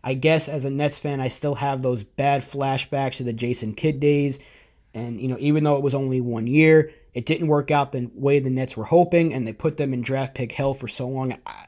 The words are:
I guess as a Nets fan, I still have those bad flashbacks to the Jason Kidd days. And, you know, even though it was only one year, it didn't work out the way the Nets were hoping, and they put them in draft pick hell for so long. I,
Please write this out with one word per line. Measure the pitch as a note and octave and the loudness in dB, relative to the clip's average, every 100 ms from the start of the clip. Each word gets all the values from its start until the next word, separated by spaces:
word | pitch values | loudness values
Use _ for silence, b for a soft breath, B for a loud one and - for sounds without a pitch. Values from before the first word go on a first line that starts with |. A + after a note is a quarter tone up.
I | C3 C3+ | -4 0
guess | D#3 D#3+ D3 | 2 2 0
as | C#3+ C#3 | -4 -4
a | |
Nets | C#3 D3 D3 | -2 -2 -2
fan, | D3 C#3 | -6 -2
I | C3 | -4
still | - D3 C#3+ | -2 -4 -2
have | C#3+ C3+ | -2 0
those | B2+ B2 | -2 -2
bad | G#2 - C#3 C#3 | -6 -2 0 0
flashbacks | C3+ C#3 C#3 C3+ - C#3 C3+ - | -2 -4 -2 -2 -2 -2 -4 -4
to | |
the | B2 | -6
Jason | A2+ A#2+ B2+ A2 | -4 -2 -2 -4
Kidd | G#2+ D#3 C3+ | -2 -2 2
days. | D3 C#3+ C#3+ C3 b b b b _ | 2 4 0 -4 b b b b _
And, | A2 A#2+ A2+ | -10 -8 -6
you | C3 | -4
know, | B2 | -2
even | C#3+ D3+ | 2 2
though | D3+ C#3+ | 4 2
it | |
was | C#3 | 2
only | C#3 C3+ C3 | 0 0 -2
one | A#2+ A2+ A2+ | -2 -4 2
year, | D3 D#3 D#3 D#3 B B | 4 8 8 6 B B
it | B2+ A#2 | -8 -2
didn't | D#3+ E3 | -2 2
work | D3 C#3 | 2 2
out | D3 C#3 | 0 0
the | C3 A#2+ | -4 -8
way | - C3+ C#3+ | -2 2 2
the | C3 | 2
Nets | B2+ C3 - | -2 -4 -6
were | |
hoping, | G#2+ E3+ F3 E3+ E3 | 2 4 6 4 2
and | C3 A2 | 0 -6
they | |
put | G#2+ D#3 - | -4 -4 -2
them | C#3 | -2
in | B2+ | -2
draft | A#2+ C3+ C3 - | -2 -4 -4 -6
pick | A#2+ | -8
hell | - C#3 | -2 -2
for | C3+ B2 | -2 -8
so | - B2+ | -8 -6
long. | C3+ C3 | -4 -4
I, | - - - | -6 -12 -16